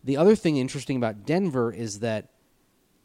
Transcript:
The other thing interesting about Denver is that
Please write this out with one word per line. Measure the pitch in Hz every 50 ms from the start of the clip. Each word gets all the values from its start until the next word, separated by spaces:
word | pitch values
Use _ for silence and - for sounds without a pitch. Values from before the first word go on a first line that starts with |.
| -
The | 131 139
other | 139 165 202 220
thing | 208 - 175 151
interesting | 135 127 135 - 143 123 - 139
about | 127 120 110 107 104 101
Denver | 135 156 180 202 180 131 131 117 117
is | 110 107 120 110 101 104
that | 110 117 110 107 - _ _ _ _ _ _ _ _ _ _ _ _ _ _ _